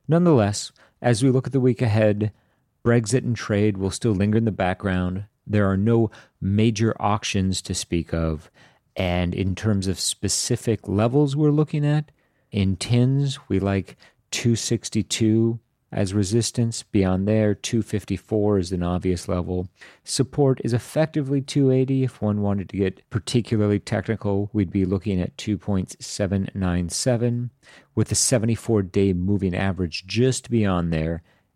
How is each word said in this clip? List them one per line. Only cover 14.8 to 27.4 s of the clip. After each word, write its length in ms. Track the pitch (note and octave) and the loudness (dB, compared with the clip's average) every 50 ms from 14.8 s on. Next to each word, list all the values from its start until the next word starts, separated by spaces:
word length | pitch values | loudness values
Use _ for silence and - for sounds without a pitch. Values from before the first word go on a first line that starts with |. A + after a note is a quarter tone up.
| - - - A2 G2 - - - A2+ A2 G#2+ A2+ A2+ A#2 A#2+ A2+ _ _ _ _ _ _ | -4 -4 -4 -4 -2 -2 -2 0 2 4 4 4 2 2 0 -4 _ _ _ _ _ _
as 200 | - - G2+ F#2 | -4 -2 -2 0
resistance. 720 | G2 G#2 G2+ F2+ G#2+ A#2+ G#2+ - - - A#2 A#2 A#2 - | 2 0 0 2 2 0 0 0 -2 -2 -2 -2 -4 -8
Beyond 440 | - _ - G#2 F#2+ F#2 F#2 F#2 G2 | -12 _ 2 2 2 4 2 0 0
there, 280 | G#2 A2 A2 G#2+ G#2 G2+ | 0 2 2 2 2 0
two 280 | - - - - A2+ | -2 -4 -2 -2 -2
fifty-four 760 | G#2 - - G2+ - - G2+ F2+ - _ A2 G#2+ G#2 G#2 G#2 G2 | -2 -2 -6 -6 -4 -4 -8 -8 -4 _ -2 0 2 2 2 0
is 140 | F2 F2+ | 0 -2
an 100 | F#2+ F2 | -4 -2
obvious 460 | F2 F2 F2+ F2+ - F#2+ F2+ F2 - - | -2 -2 -2 -2 0 -2 -2 -2 -4 -4
level. 400 | F2+ F2+ E2+ F2 F2+ F2+ F2+ - _ _ - - - _ | -4 -4 -4 -4 -4 -6 -6 -8 _ _ -20 -20 -20 _
Support 580 | _ - - - B2 - - - C#3+ C3+ C3 - - | _ -8 -2 -2 -2 -2 0 2 2 2 2 0 0
is 80 | A#2 | -2
effectively 680 | A#2 A#2 - - - D3+ D#3 D#3 - D#3 C#3 C3+ C#3+ C#3 | -2 -2 -4 -4 -2 -2 -2 0 -2 -4 -2 -2 -2 -4
two 300 | C3 - - D3 C#3 C3 | -4 -2 0 2 2 4
eighty. 320 | C3 C3 C3 C3 C3+ C3+ | 4 2 2 0 0 0
If 180 | C3 A#2+ - - | -2 -2 -4 -2
one 220 | A2 G#2+ G#2 G#2 | -2 0 0 0
wanted 260 | G#2 G2+ G2+ G2+ F2+ - | 0 0 -2 -2 -4 -6
to 60 | - | -2
get 320 | F#2 G2 F#2 - - _ _ | -2 0 -2 -2 -6 _ _
particularly 680 | - G#2+ - - - B2 G#2+ - A#2+ G#2+ G#2 G#2 G#2 G2 | -6 -6 -6 0 -2 -2 0 0 0 0 2 2 0 0
technical, 720 | - - A2 G#2 G2 - A2 - - G#2 G2+ G2 G#2 G#2 | -2 -2 -4 -4 -2 -4 -6 -4 -2 -2 -2 -2 -4 -2
we'd 200 | - G#2+ G2 E2+ | -2 -2 -2 0
be 120 | - G2 F#2+ | 0 0 0
looking 360 | F#2 G2 F#2 - A2 F#2+ F2+ | 0 0 -2 -2 -2 -2 -2
at 180 | F2 - - - | -2 -4 -8 -8
two 180 | - G#2+ G#2 | -6 -4 -6
point 400 | F#2 - - G2+ F#2+ F#2 - - _ | -4 -4 -2 -2 -2 -2 -4 -10 _
seven 480 | - - - - G#2 F2+ G2+ G2 G2 - | -14 -14 -4 -4 -2 0 0 -2 -2 -4
nine 360 | - G2+ F#2+ F2+ F2 F2 F2+ E2 | -4 -4 -2 -2 0 -2 -2 -4
seven, 640 | - - - C3 B2 A2 A#2+ A#2+ A#2+ A#2+ | -4 -2 0 0 0 0 0 -2 -2 -2